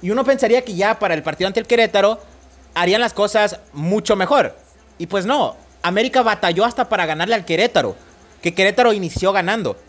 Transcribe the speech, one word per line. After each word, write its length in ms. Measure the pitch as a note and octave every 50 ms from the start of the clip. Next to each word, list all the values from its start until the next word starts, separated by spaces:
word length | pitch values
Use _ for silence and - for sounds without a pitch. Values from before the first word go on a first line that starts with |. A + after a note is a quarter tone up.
y 80 | - F3
uno 160 | G#3 B3 C4
pensaría 380 | A#3+ C#4 C4+ C4 A3 A3+ B3+ B3+
que 120 | B3 G#3
ya 240 | E3+ F#3+ G#3 A3 A3
para 140 | G#3 F#3+ E3+
el 100 | D#3 C#3+
partido 240 | D#3 D#3 - F3+ F#3+
ante 120 | F#3+ A3+
el 80 | A3 -
Querétaro 520 | A#3+ A#3 A3+ G#3+ - G3+ G3 G3+ A3 A3 - - - - _ - _ - - _ _
harían 280 | E3 F3 F3 F#3+ G#3+
las 120 | A#3+ A3+ -
cosas 460 | - G3+ G3+ - A3 G#3 G#3 G#3 - - _
mucho 440 | - C#3+ D3 E3+ F#3+ G#3+ G#3 - G#3+
mejor. 420 | F#3+ F#3 - - F#3 C3+ - - - - _ _ _ _ _ _ _
Y 100 | E3+ E3
pues 180 | G3 G3+ F3+
no, 300 | G3+ C4+ D4 G#3+ A#2+ - - - _ _ _
América 420 | _ E3+ F3+ G3+ A3+ B3+ - C4 B3
batalló 420 | A#3 G#3 - - F3+ F3 E3+ G#3
hasta 240 | A#3+ A#3 - B3+ -
para 160 | A3 G3 F3
ganarle 300 | D#3 D#3 D3+ E3+ F#3+ A#3
al 100 | A3 F3
Querétaro, 500 | - E3+ E3 G3+ A#3 - F3+ C3+ G#2+ F2+ - - - - _ - - - -
que 120 | - F3 E3+
Querétaro 400 | - G3 G3 G3+ - B3 A#3+ A3
inició 380 | G#3 F#3 E3 - - F3+ F#3
ganando. 460 | G3 G3 F3 F3 G#3 A#3 G3+ B2+ G2 - -